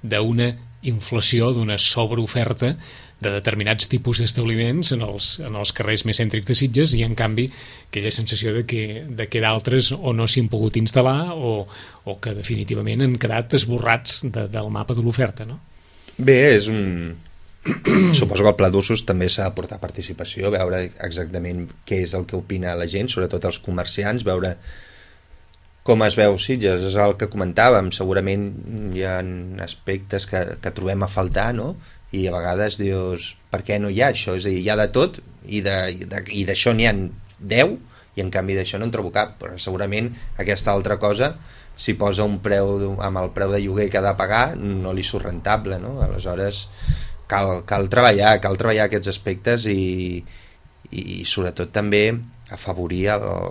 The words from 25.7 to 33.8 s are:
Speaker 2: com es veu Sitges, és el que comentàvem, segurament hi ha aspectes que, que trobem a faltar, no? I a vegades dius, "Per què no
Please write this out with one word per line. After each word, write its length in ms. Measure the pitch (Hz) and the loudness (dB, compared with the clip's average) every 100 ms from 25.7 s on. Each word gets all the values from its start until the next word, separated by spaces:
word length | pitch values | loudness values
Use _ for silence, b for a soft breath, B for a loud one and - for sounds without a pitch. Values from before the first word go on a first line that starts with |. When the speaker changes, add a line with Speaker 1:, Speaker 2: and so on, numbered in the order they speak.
| _ - | _ 2
Speaker 2:
com 160 | 110 | 4
es 120 | 107 117 | 4 6
veu 180 | 104 95 | 4 4
Sitges, 460 | - 127 104 92 | 0 0 2 2
és 120 | 95 98 | 0 2
el 160 | 104 101 | 2 2
que 120 | 104 | -4
comentàvem, 560 | 104 90 85 120 113 92 | -2 -2 4 6 6 2
segurament 560 | - 92 95 95 98 101 98 - 110 104 | -2 0 0 0 -2 -4 -8 -10 -8 -6
hi 140 | 92 | -4
ha 140 | 92 92 92 90 90 95 | -4 -4 -6 -8 -10 -10
aspectes 640 | 87 - - 98 98 101 - | -12 -10 -6 -6 -4 -6 -2
que, 140 | 95 87 82 | -2 -4 -6
que 140 | 95 | -8
trobem 280 | 90 95 98 | -4 -4 -2
a 60 | 98 | -2
faltar, 440 | 101 92 95 110 | -2 0 0 0
no? 160 | 120 123 175 B B - | -2 -4 -8 B B -8
I 200 | 95 92 | -2 -2
a 60 | |
vegades 440 | 87 87 92 107 98 | -2 -2 0 0 0
dius, 560 | 98 95 92 87 - - _ | -2 0 -2 -4 -8 -16 _
"Per 160 | 98 | -6
què 140 | - | -2
no 100 | 104 | -2